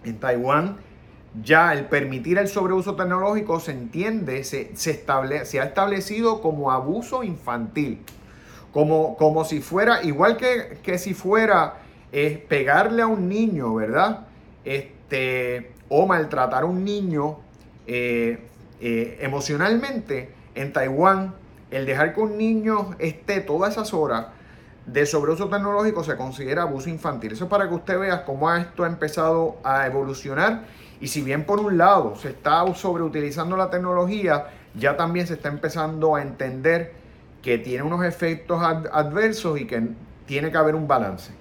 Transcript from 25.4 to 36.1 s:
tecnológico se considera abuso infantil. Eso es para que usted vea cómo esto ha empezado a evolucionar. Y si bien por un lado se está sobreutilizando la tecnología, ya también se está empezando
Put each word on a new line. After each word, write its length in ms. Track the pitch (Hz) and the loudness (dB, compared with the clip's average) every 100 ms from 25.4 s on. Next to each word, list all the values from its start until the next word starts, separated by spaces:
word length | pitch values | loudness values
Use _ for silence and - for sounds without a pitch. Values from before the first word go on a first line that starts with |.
| 196 | 0
tecnológico 540 | 202 202 202 214 190 | -2 0 2 2 0
se 140 | 151 131 | -4 -4
considera 460 | 131 131 131 160 | -6 -8 -4 -2
abuso 260 | 170 139 143 | -2 -4 -6
infantil. 440 | 160 160 120 110 | -6 -6 -6 -8
Eso 120 | 110 | -8
es 60 | 175 | 0
para 180 | 202 190 | 0 0
que 60 | |
usted 240 | 175 185 185 | -4 -2 -2
vea 260 | 190 180 | 0 -2
cómo 280 | 160 135 156 | -4 -2 2
esto 320 | 170 175 - | 2 -2 -4
ha 40 | 170 | -4
empezado 680 | 170 151 170 160 165 165 - | -2 -4 0 2 2 0 -2
a 240 | 135 135 131 | 0 0 2
evolucionar. 760 | 135 135 135 143 139 202 226 - - - - | 0 -4 -6 -6 0 0 0 -10 -20 -20 -14
Y 80 | 143 | -6
si 140 | 147 | -4
bien 220 | 131 143 | -2 -2
por 160 | 151 208 | 0 0
un 180 | 208 180 | 2 6
lado 380 | 175 196 117 110 | 6 6 4 -6
se 140 | 139 | -10
está 340 | 123 147 165 180 | -4 2 2 2
sobreutilizando 840 | 175 185 170 160 151 143 143 165 185 | -2 -4 -2 -2 -2 -4 -4 -2 0
la 140 | 185 | 0
tecnología, 760 | 180 180 180 180 208 185 143 - - - | 0 0 0 0 0 2 0 0 -16 -18
ya 220 | - 135 143 | -2 0 2
también 300 | 165 175 170 | 0 0 -2
se 80 | |
está 160 | - 147 | -4 -6
empezando 680 | 147 151 170 156 160 156 | -4 -4 -4 -4 2 2